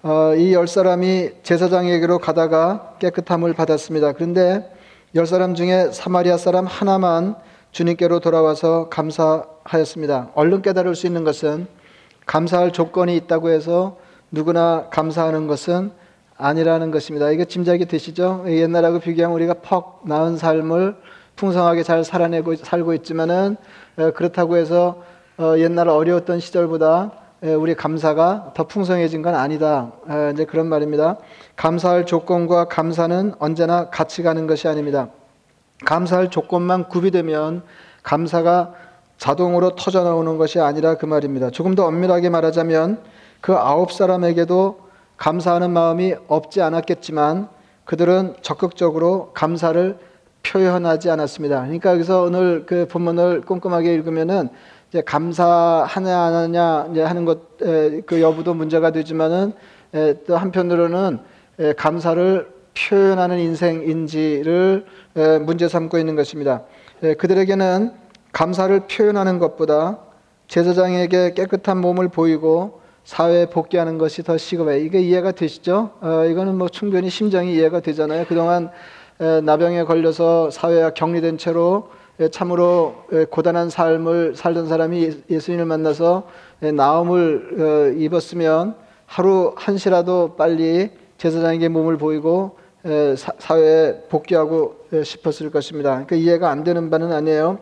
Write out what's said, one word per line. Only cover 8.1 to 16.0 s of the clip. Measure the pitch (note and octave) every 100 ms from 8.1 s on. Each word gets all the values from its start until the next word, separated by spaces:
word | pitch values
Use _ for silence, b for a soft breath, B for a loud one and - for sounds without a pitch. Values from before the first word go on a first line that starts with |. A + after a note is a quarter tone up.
| E3+
돌아와서 | E3+ E3 D#3+ D3 E3 E3 E3
감사하였습니다. | - D#3 D#3 D#3+ D#3+ - - - E3 D3+ - D3+ C3+ B2 -
얼른 | D#3 F#3+
깨달을 | G3 F#3 F3+
수 | E3+ F3+
있는 | E3+
것은 | D#3 C#3+ D3+ D3+ F3+ - b b b b -
감사할 | D#3 E3 F3+ F3+
조건이 | E3+ E3 F#3 F3 F3
있다고 | E3+ E3 E3
해서 | D#3+ D#3 F3 F#3+ F#3 B B B
누구나 | D3+ D#3 E3+ E3+ E3 -
감사하는 | - D#3 D#3+ D#3+ D#3+ D#3
것은 | D3 - F3 G3 -